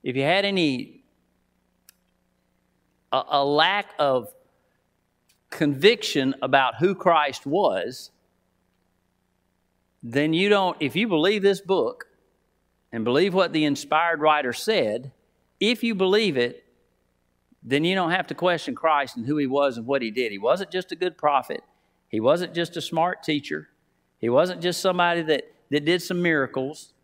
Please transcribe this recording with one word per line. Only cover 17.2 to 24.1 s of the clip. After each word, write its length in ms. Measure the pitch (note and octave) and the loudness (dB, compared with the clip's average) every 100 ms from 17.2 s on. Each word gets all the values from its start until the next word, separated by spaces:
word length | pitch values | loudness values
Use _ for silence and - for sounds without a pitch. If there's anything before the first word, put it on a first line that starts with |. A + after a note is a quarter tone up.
| _ _ _ _ | _ _ _ _
then 220 | A2+ C#3 | -2 0
you 100 | E3 | 2
don't 160 | F#3+ E3+ | 0 0
have 160 | F#3 E3+ | -2 -4
to 80 | |
question 400 | D3+ F3+ E3+ - | -2 0 0 -4
Christ 420 | B2 D#3+ D3 C3+ B2 | -2 0 2 0 -6
and 80 | |
who 120 | A#2 D3+ | -4 -2
he 100 | C3+ | 0
was 320 | C#3 C#3 A#2 | 2 0 -2
and 80 | A#2 | -4
what 160 | C#3 | -2
he 80 | A#2 | -2
did. 220 | A2 A#2+ | -2 -4
He 60 | G2 | -2
wasn't 340 | A2+ F3+ F#3+ | 0 0 -2
just 180 | F#3 F3+ | -8 -8
a 60 | - | -6
good 200 | F3+ D#3+ | -6 -2
prophet. 460 | D3 C#3 - - _ _ _ _ _ | 0 0 -2 -12 _ _ _ _ _
He 100 | A2 | -2
wasn't 340 | A#2 F3 F3+ | 2 2 0
just 240 | E3+ E3+ E3+ | -4 -4 -6
a 60 | |
smart 400 | - E3 F3 F#3 | -6 -2 -2 -2
teacher. 460 | - D3+ C#3+ D3+ D#3 _ _ _ _ | -4 -4 -4 -12 -12 _ _ _ _